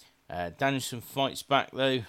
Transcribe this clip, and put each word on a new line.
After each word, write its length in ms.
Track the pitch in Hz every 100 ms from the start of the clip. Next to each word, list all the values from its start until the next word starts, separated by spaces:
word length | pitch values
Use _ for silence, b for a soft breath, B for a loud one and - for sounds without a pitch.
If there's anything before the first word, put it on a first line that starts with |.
| B B -
Uh, 200 | 87 87 -
Danielson 440 | 139 135 - 120
fights 420 | - 143 135 -
back 280 | - 139 -
though, 320 | 123 135 131